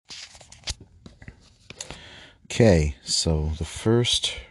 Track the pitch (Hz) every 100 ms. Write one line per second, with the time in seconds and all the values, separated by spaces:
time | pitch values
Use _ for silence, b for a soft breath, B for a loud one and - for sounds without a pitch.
0 | _ - - - - - - - - _
1 | - - - - _ _ - B B B
2 | B B B B - - 113 87 76 -
3 | - - - 78 76 78 80 - 110 117
4 | 120 - - - -